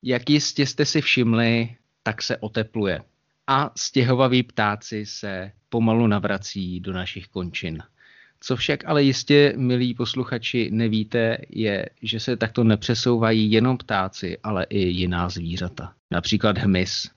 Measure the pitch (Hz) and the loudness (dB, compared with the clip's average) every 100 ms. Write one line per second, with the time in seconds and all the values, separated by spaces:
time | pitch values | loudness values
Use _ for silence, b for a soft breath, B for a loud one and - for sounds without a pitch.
0 | - 123 123 147 143 - 139 - 147 160 | -2 -2 2 2 2 -2 -2 0 0 0
1 | - - 117 113 117 117 117 120 _ _ | 0 2 2 4 4 2 -2 -8 _ _
2 | - 107 - 120 107 113 107 113 101 80 | -6 -6 -6 -6 -4 -4 -4 -2 -2 -2
3 | - _ _ _ - 135 143 - - - | -8 _ _ _ -2 0 0 -4 -4 0
4 | 123 127 131 127 123 - 107 104 - 107 | 2 4 4 4 0 0 -2 -2 -6 -10
5 | 104 - 101 95 95 - _ 117 113 113 | -10 -10 -10 -10 -10 -16 _ 0 4 4
6 | 117 104 101 98 98 101 90 90 90 92 | 4 2 0 -4 -6 -8 -6 -6 -8 -8
7 | 90 - 87 - 90 80 87 80 - _ | -8 -12 -12 -8 -8 -8 -8 -10 -14 _
8 | b b b b - 127 - 147 - 151 | b b b b -6 -4 -2 -4 0 2
9 | 139 131 - 143 143 - 127 123 123 120 | 4 2 4 6 6 4 0 2 0 -2
10 | 120 - 123 123 113 120 110 107 113 110 | -4 -4 -4 -4 -4 -2 -2 0 0 0
11 | 107 120 113 113 - - 110 98 - _ | 0 0 0 0 -8 -4 -2 -2 -6 _
12 | 110 110 - 123 113 - 113 107 - 117 | -6 -4 -2 -2 0 2 4 4 2 0
13 | - 120 113 113 107 110 120 127 - 104 | 2 2 4 4 4 4 4 0 -2 -2
14 | 95 - 92 - - 101 - 101 92 87 | -2 -6 -10 -8 -6 -4 -2 0 0 0
15 | 90 87 87 90 82 90 90 - - - | -2 -2 -2 -4 -6 -6 -6 -8 -16 -16
16 | _ 87 - 104 107 98 98 92 90 - | _ -4 0 0 2 2 2 2 0 -6
17 | - | -10